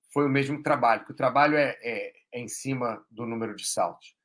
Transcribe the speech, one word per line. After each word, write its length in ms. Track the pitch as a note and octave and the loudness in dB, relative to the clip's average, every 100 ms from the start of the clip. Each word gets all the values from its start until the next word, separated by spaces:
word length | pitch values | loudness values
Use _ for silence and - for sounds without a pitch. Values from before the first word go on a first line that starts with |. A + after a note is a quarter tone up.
| _ | _
foi 140 | C#3+ C#3+ | 0 2
o 40 | |
mesmo 320 | C3+ C3+ D3 | 2 0 -2
trabalho, 380 | D3 C#3 A#2+ A2 | 0 2 4 2
porque 120 | - | -2
o 40 | C3 | -2
trabalho 400 | C3 C3 D3 D3+ | 2 4 4 4
é, 200 | C3+ - | 2 -2
é, 320 | A#2 G#2+ G2+ _ _ | -6 -6 -8 _ _
é 80 | B2 | -10
em 80 | A2 | -10
cima 560 | - C3+ C3 A#2+ G#2+ _ | -8 -6 -4 -4 -6 _
do 160 | A2 A#2 | -10 -8
número 280 | A2+ G#2+ | -6 -6
de 120 | G2 - | -6 -6
saltos. 500 | - F2 - - _ | -2 -2 -4 -20 _